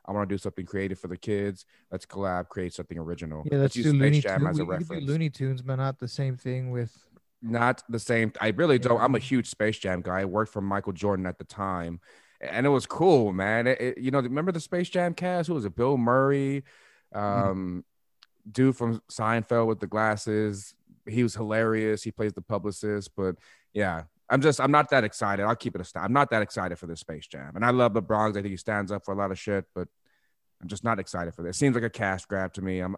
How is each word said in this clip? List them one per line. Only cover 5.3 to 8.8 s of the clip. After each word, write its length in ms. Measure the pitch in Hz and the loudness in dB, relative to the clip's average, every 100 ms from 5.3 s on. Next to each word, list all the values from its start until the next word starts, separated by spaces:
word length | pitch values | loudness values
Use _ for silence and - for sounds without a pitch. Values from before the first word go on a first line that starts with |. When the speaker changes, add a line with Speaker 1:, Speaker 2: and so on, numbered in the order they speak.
Speaker 2:
Tunes, 320 | - 135 127 | -2 -4 -4
but 140 | 127 131 | -4 -2
not 220 | 135 135 | -2 -4
the 100 | 123 | -8
same 280 | - 135 127 | -4 -4 -4
thing 340 | 127 127 127 | -6 -4 -4
with 260 | 123 117 - _ _ _ _ | -4 -4 -8 _ _ _ _
Speaker 1:
Not 400 | 117 117 120 123 - | -4 2 2 2 -2
the 100 | 117 | -6
same. 340 | - 117 110 - | 0 2 2 0
I 80 | 107 | -2
really 300 | 98 170 | 2 4
don't. 180 | 127 | 4